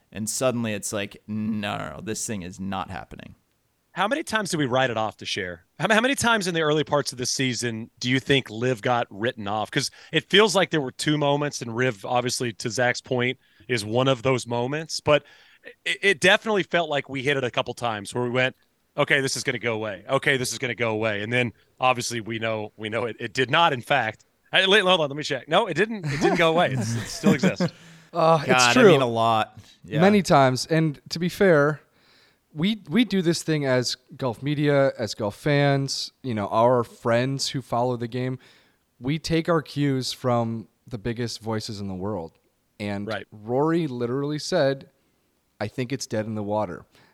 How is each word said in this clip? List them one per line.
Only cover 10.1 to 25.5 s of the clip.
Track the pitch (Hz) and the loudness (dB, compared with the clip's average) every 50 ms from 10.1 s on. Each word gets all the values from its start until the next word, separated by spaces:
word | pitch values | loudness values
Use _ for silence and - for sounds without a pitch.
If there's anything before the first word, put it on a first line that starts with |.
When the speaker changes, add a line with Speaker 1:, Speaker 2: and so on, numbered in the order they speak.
Speaker 2:
it | - 160 - - | -4 -4 -2 2
feels | - 190 214 220 160 | 4 4 4 6 4
like | 190 180 - | 2 0 2
there | - 160 | 0 -2
were | 139 127 | -2 -4
two | - - - 151 151 | -6 -6 -2 -2 0
moments, | 151 147 143 143 147 147 147 139 - 135 | 0 2 2 2 0 0 -4 -6 -6 -8
and | 117 113 | -6 -2
Riv, | 117 127 131 113 98 - | -2 0 0 -2 -4 -4
obviously, | 131 127 123 120 123 120 - 131 120 110 | -2 0 0 0 0 -2 -4 -4 -6 -6
to | - - 123 | -6 -8 -6
Zach's | 104 113 123 123 120 - | -2 0 0 0 0 -2
point, | - - 131 123 120 123 127 _ _ _ _ _ - - | -4 -4 -2 -2 0 -2 -4 _ _ _ _ _ -6 -4
is | 120 117 101 | -2 -2 -2
one | 107 107 123 131 135 | 0 0 2 4 2
of | 135 120 107 | 2 2 2
those | 131 135 120 - 117 | 0 0 0 -2 -4
moments, | 120 120 120 127 143 151 165 156 - - | -4 -4 -4 -4 -6 -8 -8 -8 -8 -4
but | - - 147 147 - - - - - _ _ _ - - - _ - | 2 2 2 2 2 -2 -20 -20 -20 _ _ _ -20 -20 -20 _ -6
it, | 170 170 - - | -6 -4 0 2
it | 196 196 139 | 2 2 4
definitely | - 180 202 214 - 226 214 202 160 | 6 4 4 4 2 0 0 0 0
felt | - - 175 170 156 | 0 0 0 0 0
like | 147 143 127 - | -2 -4 -4 -4
we | 131 135 123 | -6 -4 -2
hit | 139 147 | -2 -2
it | 135 127 | 0 -2
a | 120 - | -2 -2
couple | - 123 - 123 | -2 -4 -4 -6
times | - 123 120 110 104 101 - - | -6 -4 -4 -4 -4 -6 -6 -6
where | 123 123 | -4 -4
we | 123 | -2
went, | 120 127 127 131 - _ _ _ _ _ _ _ - | 0 0 0 -2 -2 _ _ _ _ _ _ _ -2
"Okay, | - 147 - 156 143 | -2 0 2 2 2
this | 135 135 - | 2 0 -4
is | 127 107 | -4 -4
gonna | - 127 117 | -4 -6 -4
go | 98 120 113 | -4 -4 -4
away. | 107 110 107 98 90 95 - | -4 -4 -6 -8 -10 -6 -2
Okay, | 135 135 - 147 139 | -2 0 2 2 0
this | 131 123 120 - | 0 0 -4 -6
is | 117 | -6
gonna | - 127 117 | -6 -6 -4
go | 95 120 113 | -2 -2 -2
away." | 110 107 110 113 104 101 104 | -2 -2 -2 -2 -2 -4 -4
And | 107 120 | -2 0
then | 123 123 117 - _ _ _ _ - | 0 0 -2 -4 _ _ _ _ -2
obviously | 131 127 127 117 120 - 120 120 | 0 0 0 0 -2 -6 -6 -8
we | 107 104 117 113 | -8 -8 -8 -6
know, | 113 113 110 110 107 107 _ | -4 -4 -4 -4 -6 -10 _
we | - 107 110 | -10 -10 -6
know | 107 120 110 | -4 -4 -4
it, | 117 107 - | -4 -6 -8
it | 120 113 - | -10 -8 -2
did | - 131 120 | -2 -2 0
not, | 143 165 170 170 147 | 0 0 0 0 0
in | 123 | -2
fact. | 113 - 147 135 117 110 107 - _ _ _ _ _ - - | -2 0 0 0 0 -2 -6 -10 _ _ _ _ _ -2 0
Hey, | 170 190 | 0 2
le-, | 190 190 214 190 | 4 4 4 4
hold | 185 185 180 | 4 2 2
on, | 156 139 | 0 -2
let | 135 | -4
me | 147 139 | -6 -6
check. | - 147 127 - | -6 -6 -6 -4
No, | - | 0